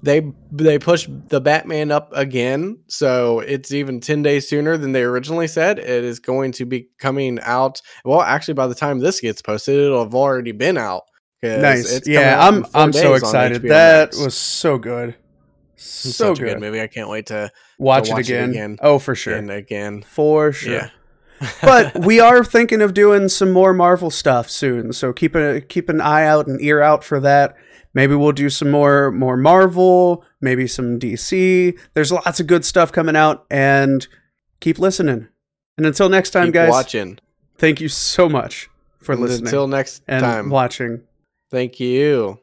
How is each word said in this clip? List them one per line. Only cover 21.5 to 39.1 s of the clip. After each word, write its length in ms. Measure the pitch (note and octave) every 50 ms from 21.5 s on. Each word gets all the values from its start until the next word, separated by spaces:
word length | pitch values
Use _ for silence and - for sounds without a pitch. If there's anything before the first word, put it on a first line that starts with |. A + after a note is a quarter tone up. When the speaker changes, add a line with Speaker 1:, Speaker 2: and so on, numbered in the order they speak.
| - -
Speaker 2:
But 380 | - C4+ C4 A#3+ G#3+ C#3 - F3 E3+
we 160 | F#3 A3 A3+
are 240 | A#3 A#3 B3 B3 A#3+
thinking 380 | - - A#3 A#3 A3+ A3+ A3
of 140 | G#3 G#3 F3+
doing 340 | G3+ G#3 G#3 G#3 G3+ G3 F#3+
some 220 | - - G3 F#3+
more 240 | F#3 F#3 F#3 F#3+ F#3
Marvel 360 | F3+ F3 F3 F3+ F3 F3+ E3
stuff 380 | C#3+ - - D3+ C3 A#2+ A#2 -
soon, 460 | - - - C3+ B2 A#2+ A#2 A#2 A#2+
so 180 | - - B2+ B2
keep 220 | - - D#3 -
a, 260 | E3+ D3+ D3 C3+ C3+
keep 300 | C#3 _ - F3+ E3+ -
an 100 | D#3+ D#3
eye 240 | D#3 D3+ D3+ D#3 D#3+
out, 220 | D#3 D#3 D3+ D3
an 100 | - C3+ C3+ -
ear 180 | D3 D3+ D3
out 240 | D3 D3+ D3+ D3 -
for 160 | - D#3 C#3
that. 340 | C3+ C#3+ C#3 C#3+ C#3+ - - _ _ _ _ - _ _ _
Maybe 220 | C3 C3+ C#3 C#3+
we'll 180 | C#3+ C#3+ D3+ C#3+
do 160 | C#3 C#3+ C#3+
some 220 | C#3 - D3+ C#3+
more, 400 | C#3+ D3 D3 C#3+ C#3+ C#3+ C#3 C3+
more 260 | G#2 - C3 B2+ B2+
Marvel, 880 | B2+ C3 D#3 F3 F#3 F#3+ F#3 F3 F3+ F#3 F#3 F3+ F3+ F3+ F3+ F3 E3+ _ _ _ _
maybe 260 | C#3+ C3 B2+ B2 C3
some 320 | A#2+ - - B2+ A#2+ A#2+ A#2
D 160 | B2+ A#2+ F#2+
C. 600 | - - - - F#3 F#3 F#3 F#3 F3+ F3+ F3+ F3 - - _ _
There's 180 | D#3 D#3 C#3+
lots 300 | F3 F3 - F3+ E3+ -
of 60 | F3
good 180 | D3 F3 E3+ -
stuff 260 | - - F#3 E3+ D#3
coming 260 | - - D#3+ D#3+ D#3
out, 280 | D#3 D#3 D#3 D#3 - _ _
and 580 | C#3+ C#3+ C3+ C#3 C#3 C#3 C#3 C3+ C3+ C3+ - - _ _ _ _ _ _ _ _ _ _
keep 180 | - E3 D#3+ -
listening. 500 | F3+ F#3+ F#3 - F#3 D3+ B2+ A2+ A2 - _ _ _ _ _ _ _ _ _
And 80 | - D#3
until 220 | D#3 C#3+ - G3 F#3
next 220 | F#3+ F#3+ F#3 -
time, 160 | - F#3+ F3
Speaker 1:
Keep 80 | E3+ D#3+
Speaker 2:
guys, 160 | E3+ E3 E3
Speaker 1:
watching. 480 | D3+ C3 B2+ - - A2+ G2+ F2+ G2 - _ _ _ _ _ _ _ _
Speaker 2:
thank 240 | - D#3 D3+ - D#3
you 80 | D3+
so 400 | - - - - - - F3+ E3+
much 400 | D3+ C3 - - - - - _ _ _ _ _ _ _
for 140 | _ -